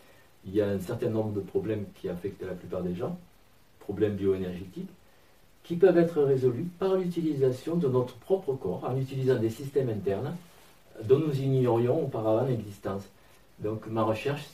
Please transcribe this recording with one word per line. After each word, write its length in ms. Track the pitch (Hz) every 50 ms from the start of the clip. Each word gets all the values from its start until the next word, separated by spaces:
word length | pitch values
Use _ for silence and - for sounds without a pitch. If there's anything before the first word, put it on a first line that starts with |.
| - - - - - - _ _ -
Il 80 | 101 95
y 80 | 104 104
a 60 | 101
un 80 | 101 95
certain 320 | 87 - 123 113 120 113
nombre 240 | 110 110 107 107 101
de 60 | 101
problèmes 440 | 95 92 - 98 92 107 107 104 101 95 -
qui 140 | - - 92
affectent 320 | 90 87 - 98 92 -
la 140 | 92 92 90
plupart 280 | 87 - 87 95 92 90
des 120 | 90 90
gens, 240 | 92 123 170 175 - - - _ _ - _ _ - - _ _ _
problèmes 360 | - - 101 92 107 104 101
bioénergétiques, 720 | 95 98 98 95 95 95 90 90 87 92 90 - 170 190 - - - - - - - - - - _ _ _ _ _ _
qui 120 | - 170
peuvent 220 | 175 190 190 175 170
être 240 | 170 170 - 151 143
résolus 440 | 135 135 127 127 127 117 - 170 180 - -
par 160 | 196 190 190
l'utilisation 800 | 185 185 175 175 170 160 156 147 135 135 131 123 - - 156 165
de 100 | 175 156 131
notre 260 | 123 127 123 - -
propre 400 | - - - 190 190 - - 131
corps, 280 | 131 - - - 135 - 117
en 80 | 123
utilisant 420 | 135 135 131 - 135 131 127 127 110
des 120 | 110 113
systèmes 400 | 110 - 139 135 - 143 131 123
internes 440 | 107 101 90 - - 101 123 135 175 175 - - - - - - - - - - - - 110
dont 140 | 107 131 147
nous 240 | 160 156 139 135 135
ignorions 600 | 135 135 131 127 120 113 117 120 123 - 165 139
auparavant 440 | 135 - 117 113 127 123 117 -
l'existence. 560 | 139 120 110 101 104 - - - 104 98 98 - - - - - - - - - _ _ -
Donc 280 | 104 104 110 110 -
ma 160 | 113 110 113 110
recherche, 440 | 110 110 - - 139 143 - - -